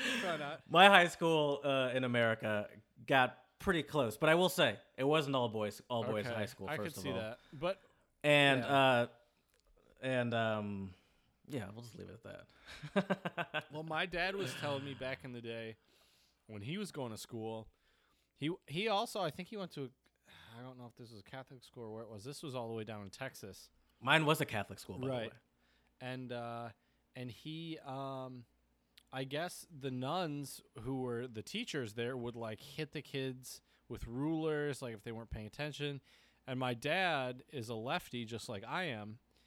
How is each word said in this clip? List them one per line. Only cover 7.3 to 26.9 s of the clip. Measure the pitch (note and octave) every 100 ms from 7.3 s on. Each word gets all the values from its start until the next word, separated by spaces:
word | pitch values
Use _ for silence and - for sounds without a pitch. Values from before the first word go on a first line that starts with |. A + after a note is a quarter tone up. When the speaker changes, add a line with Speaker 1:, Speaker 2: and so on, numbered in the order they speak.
| A#2+ -
Speaker 2:
But | D3 E3+ G3 _ _ _ _
Speaker 1:
And, | D3 D3 C#3+ C3
Speaker 2:
yeah. | A#2+
Speaker 1:
uh, | C#3 C3+ B2 A#2+ - _ _ _ _ _ _ _ -
and, | C3 B2+ A#2+
um, | A#2 A2+ G#2+ G#2 G2+ G2 F#2 _ _ _ _ -
yeah, | C#3 G2
we'll | G#2+
just | A#2+ G#2
leave | F#2
it | F#2 G2
at | F#2+ - _ - - D3+
that. | G3+ F#3+ F#3+ E3+ - E3 D#3 -
<laughs> |
Speaker 2:
Well, | D3+
my | D#3+ D#3 F#3
dad | E3+ F3+ G3
was | F3 B2+
telling | D3+ C#3 C#3+
me |
back | C3 C3 C3
in | C3+
the | B2
day | A#2 A#2 A2+ A2 _ _ _ _ _ _ -
when | G#2+
he | G2+ F3+
was | F#3+
going | - B2+
to | A2
school, | - A#2 A2 A2 A2 _ _ _ _ _ _ _
he, | C#3+ - -
he | C#3+ A3
also, | G3+ A#3 A3
I | E3+
think | - F3+
he | A3
went | F3+ -
to, | C3 - _ _ _ - - A2+
I |
don't | B2+ B2+
know | B2
if | -
this | A#2
was | A2+
a | F#2+
Catholic | C3+ C3 C3
school | - -
or | A2+
where | A2
it | A2+
was. | A2
This | A2+ C#3+
was | D#3+ B2+
all | A#2
the |
way | A2+
down | A2 G#2+
in | G2
Texas. | - C3 - G#2 F#2 - _ _ _
Speaker 1:
Mine | A#2+ D#3 D3
was | D#3
a | D3+
Catholic | G#2+ G2 G2
school, | - F#2
by | C3
Speaker 2:
Right. | B2+
Speaker 1:
the | A2
way. | - _ _ _ _ _ _
Speaker 2:
And, | B2+ B2+ B2
uh, | A#2+ A#2+ A#2 A#2 A2 _